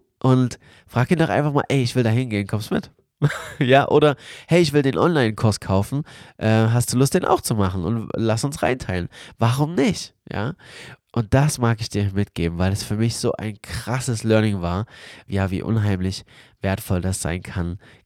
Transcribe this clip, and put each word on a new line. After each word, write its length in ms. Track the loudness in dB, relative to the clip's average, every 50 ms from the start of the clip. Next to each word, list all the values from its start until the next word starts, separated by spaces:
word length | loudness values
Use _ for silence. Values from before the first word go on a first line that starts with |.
| _ _ _ -2
Und 360 | 2 4 4 4 4 0 -2 -8 _ -20 -20 -20 _
frag 240 | -4 -2 0 0 2
ihn 80 | 2 2
doch 120 | 2 2
einfach 220 | 2 0 0 2
mal, 120 | 0 0 0 0
ey, 140 | 0 0
ich 140 | 0 0 0
will 60 | 2
da 80 | 2 2
hingehen, 360 | 2 0 0 -2 -2 -4 -4
kommst 240 | -2 -4 -6 -4 -4
mit? 200 | -4 -4 -4 -6 _ _ _ _ _ -2
<laughs> 100 | -2 -2 -2 -4 -12 -10 -4 -2
Ja, 300 | 2 6 6 6 6 6
oder 280 | 4 4 6 4 2 0 -6 -18 -20 -10 -2 2
hey, 120 | 4 4
ich 120 | 4 4
will 100 | 2 2
den 160 | 2 2 2 2
Online-Kurs 600 | 2 2 4 4 2 2 0 2 2 0 0 0
kaufen, 420 | -2 0 0 0 0 0 -4 -6 -6 -8 -12 -20 -20 -20 -8 -2
äh, 100 | 0 2
hast 440 | 4 4 4 4 2 0 0 0
du 60 | 2 2
Lust, 160 | 2 2 2
den 100 | 0 2
auch 160 | 2 0 0
zu 140 | 0 -2 0
machen? 300 | 0 0 0 -2 -2 -2
Und 260 | -2 -4 -4 -6 -6 -4
lass 300 | -2 0 0 0 0 -2
uns 180 | -4 -4 -2
reinteilen. 460 | -2 -2 -2 -2 -4 -4 -4 -4 -4 -6 -10 -16 -20 -12 -4 0
Warum 360 | 2 2 2 2 0 0 0
nicht? 400 | 0 0 0 0 -4 -8 -14 _ _ -14 -10
Ja? 240 | -6 -6 -4 -6 -6 -10 -14 -20 -20 -20 -20 -20 -20 -20 _ _
Und 220 | -4 -4 -2 2 2
das 240 | 2 2 2 0 0
mag 220 | 0 0 0 0
ich 100 | -4 -4
dir 200 | -2 -2 -2 0
mitgeben, 460 | 0 -2 -2 -2 -2 -4 -2 -2 0 0
weil 140 | 0 0
es 100 | 0 -2
für 140 | -4 -4 -2
mich 200 | -2 0 -2 -2
so 160 | -2 -2 -2 -2
ein 260 | -2 -6 -8 -10 -10
krasses 640 | -12 -10 -10 -8 -6 -4 -4 -4 -2 -4 -4 -2 2
Learning 380 | 2 4 4 4 2 0 -2
war, 240 | -2 -2 -2 -2 -4 -6 -10 -20 -20 -20 -20 -20 -10
ja, 240 | -4 -2 -2 0 0
wie 120 | -2 -2
unheimlich 600 | -2 0 0 0 2 0 0 0 -2 -2 -4 -6 -12 _ -20 -20 -20 _ _ _
wertvoll 400 | -2 -2 -2 -2 -2 -2 -2 0
das 180 | 0 -2 -2 -4
sein 220 | -4 -4 -6 -6
kann, 360 | -8 -8 -6 -4 -4 -4 -6 -10 -12 -20 -20 _ _